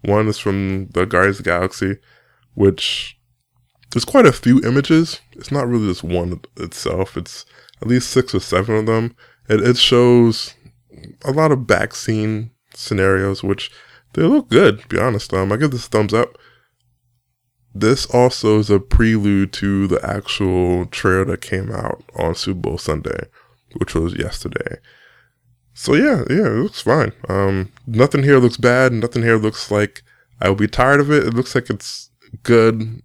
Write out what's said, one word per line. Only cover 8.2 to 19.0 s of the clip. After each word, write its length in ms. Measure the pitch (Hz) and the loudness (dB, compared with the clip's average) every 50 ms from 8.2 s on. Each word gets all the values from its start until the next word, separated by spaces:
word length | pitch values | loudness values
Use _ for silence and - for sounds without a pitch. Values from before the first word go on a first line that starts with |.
| 127 - - | 0 0 -2
or 40 | 98 | -4
seven 360 | - - - 90 95 113 110 | -4 -2 -2 -2 0 0 -2
of 100 | 107 110 | -2 0
them. 300 | 110 113 113 113 117 - _ _ _ _ _ _ _ | 0 0 0 -2 -4 -8 _ _ _ _ _ _ _
It, 120 | 110 107 | 0 2
it 160 | 104 120 123 123 | 4 2 2 2
shows 800 | - - 127 120 123 123 120 120 117 117 113 - - - - _ _ - _ _ _ _ - - 80 - - _ - | 2 2 4 4 4 6 6 6 4 4 2 -2 -6 -12 -16 _ _ -20 _ _ _ _ -20 -20 -20 -20 -20 _ -8
a 80 | 135 | -4
lot 200 | 131 151 160 156 | -2 0 2 2
of 160 | 147 131 123 104 | 2 0 0 0
back 280 | 107 87 104 110 - | 0 0 0 -4 -8
scene 560 | - - - 110 110 107 107 110 107 110 113 _ _ _ _ _ | -10 -6 -4 -2 -2 -2 -2 -4 -6 -8 -10 _ _ _ _ _
scenarios, 680 | - - - 110 101 95 98 95 92 95 98 98 - - | -18 -10 -6 -2 0 2 2 2 2 0 -2 -4 -4 -4
which 280 | 101 98 101 - - - - - _ _ - _ _ _ | -6 -4 -4 -6 -14 -16 -20 -20 _ _ -20 _ _ _
they 100 | - 160 | 0 2
look 260 | 165 262 302 - _ | 4 2 2 0 _
good, 320 | - 127 202 170 - 107 | 4 4 6 6 2 2
to 60 | - _ | -6 _
be 120 | 92 87 | -4 -2
honest. 340 | - 131 113 104 - - - | -2 -2 -2 -4 -6 -4 -4
Um, 180 | 95 95 98 | -2 -2 -2
I 60 | 101 113 | -2 -2
give 140 | 151 151 | -2 -2
this 160 | 135 120 - - | -4 -4 -10 -4
a 20 | |
thumbs 240 | - 110 107 101 104 | -2 0 0 0 0
up. 240 | 113 120 - _ - _ _ _ _ _ _ _ _ _ _ _ _ _ _ _ _ _ _ _ _ _ _ _ _ _ _ _ | -2 -2 -2 _ -20 _ _ _ _ _ _ _ _ _ _ _ _ _ _ _ _ _ _ _ _ _ _ _ _ _ _ _
This 300 | 101 98 110 131 135 - | 0 2 2 2 2 -2
also 540 | - - 123 123 127 - - - 110 107 107 | 0 2 4 4 4 2 0 0 2 2 2
is 100 | 107 104 | 2 2
a 100 | 104 98 | 2 0
prelude 720 | 95 - - - | 0 2 2 4